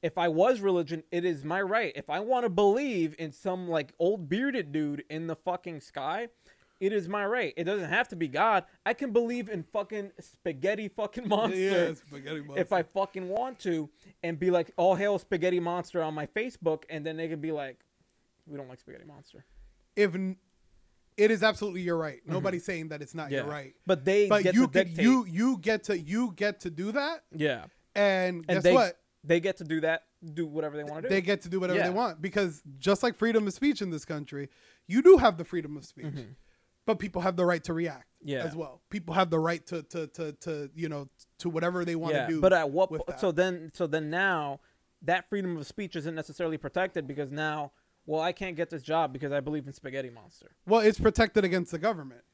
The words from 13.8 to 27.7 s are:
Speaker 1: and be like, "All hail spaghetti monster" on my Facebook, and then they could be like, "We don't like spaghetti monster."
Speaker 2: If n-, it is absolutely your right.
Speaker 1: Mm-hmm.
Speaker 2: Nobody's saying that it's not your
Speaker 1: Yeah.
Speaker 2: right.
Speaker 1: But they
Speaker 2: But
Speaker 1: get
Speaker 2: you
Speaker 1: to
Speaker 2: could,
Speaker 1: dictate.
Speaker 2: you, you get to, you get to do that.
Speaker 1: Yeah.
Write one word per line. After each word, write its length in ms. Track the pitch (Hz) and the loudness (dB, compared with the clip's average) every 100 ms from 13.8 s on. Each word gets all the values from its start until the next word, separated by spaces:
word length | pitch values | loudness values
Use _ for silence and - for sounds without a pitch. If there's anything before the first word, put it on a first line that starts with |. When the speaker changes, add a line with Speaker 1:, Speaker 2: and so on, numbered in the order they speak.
| 151 _ - _ | -4 _ -20 _
Speaker 1:
and 160 | 170 165 | -6 0
be 120 | 180 | 2
like, 220 | 175 165 - | 4 2 2
"All 180 | 180 | 4
hail 240 | 180 202 202 | 4 2 0
spaghetti 420 | - 185 180 180 | 0 0 2 2
monster" 420 | 170 175 170 175 | 0 -4 -2 -2
on 100 | 160 | -2
my 140 | 151 147 | -4 -6
Facebook, 560 | - 247 - 165 156 - | -4 -6 -2 -2 -2 -4
and 160 | 156 151 | -8 -6
then 100 | 160 | -6
they 120 | 165 | -6
could 120 | 156 | -6
be 120 | 156 | -4
like, 260 | 156 139 123 _ _ _ _ _ _ | -6 -6 -12 _ _ _ _ _ _
"We 140 | _ 147 | _ -14
don't 100 | 131 | -14
like 120 | 127 | -16
spaghetti 240 | - - - | -20 -20 -20
monster." 400 | 143 - - _ - - _ _ - | -20 -20 -20 _ -20 -20 _ _ 0
Speaker 2:
If 180 | 208 | 2
n-, 220 | 175 190 185 _ _ _ _ _ _ _ - | 2 -6 -8 _ _ _ _ _ _ _ 2
it 140 | 214 | 4
is 120 | 220 | 4
absolutely 400 | 220 208 208 180 | 2 0 -6 -4
your 140 | 175 170 | -4 -2
right. 240 | 156 131 | -4 -8
Speaker 1:
Mm-hmm. 100 | - | -6
Speaker 2:
Nobody's 320 | 170 190 180 | -4 -2 -4
saying 240 | 175 175 156 | -6 -6 -6
that 120 | 151 | -10
it's 120 | 147 | -10
not 160 | 165 151 | -10 -6
your 140 | 135 | -4
Speaker 1:
Yeah. 60 | 143 | -4
Speaker 2:
right. 240 | 147 135 _ - | -8 -12 _ -2
Speaker 1:
But 180 | 180 | 0
they 240 | 135 202 208 | 4 4 6
Speaker 2:
But 140 | 208 | 4
Speaker 1:
get 120 | 185 | 4
Speaker 2:
you 80 | 190 | 4
Speaker 1:
to 60 | 262 | 4
Speaker 2:
could, 180 | 180 185 | 4 2
Speaker 1:
dictate. 160 | 165 | 4
Speaker 2:
you, 200 | 214 262 202 | 6 6 2
you 320 | 165 240 240 | 0 0 0
get 260 | 185 214 | 0 -2
to, 140 | 214 196 | 0 -4
you 340 | 151 208 247 | -2 -2 -2
get 260 | 170 208 208 | -2 -4 -2
to 100 | 175 | -10
do 220 | 160 196 | -6 -4
that. 320 | 233 285 330 _ | -2 -4 -6 _
Speaker 1:
Yeah. 340 | 160 151 123 80 | -4 -2 -2 -8